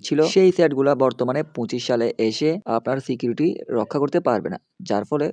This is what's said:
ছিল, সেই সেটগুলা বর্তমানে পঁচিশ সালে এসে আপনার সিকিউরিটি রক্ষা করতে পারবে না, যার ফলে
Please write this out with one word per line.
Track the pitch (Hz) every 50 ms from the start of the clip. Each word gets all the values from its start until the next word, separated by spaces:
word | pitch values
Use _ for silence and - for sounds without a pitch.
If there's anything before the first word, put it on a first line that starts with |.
| - -
ছিল, | 147 147 156 165 -
সেই | 190 190 185 180 -
সেটগুলা | 170 151 143 131 139 139 143
বর্তমানে | 127 131 127 120 - 127 123 131 151 156 156 -
পঁচিশ | 123 117 - 123 123 - -
সালে | 123 117 117 117 - - 113 110
এসে | 110 - 151 156 165 202 - - 113 117
আপনার | 120 123 131 135 - -
সিকিউরিটি | 131 120 - 120 110 - 151 180 - - - - - 113
রক্ষা | 107 - - 143 143
করতে | 139 - 175 175 127
পারবে | 117 101 80 87 87
না, | - _ _ _ - 92 -
যার | 107 101 107 -
ফলে | 151 143 147 170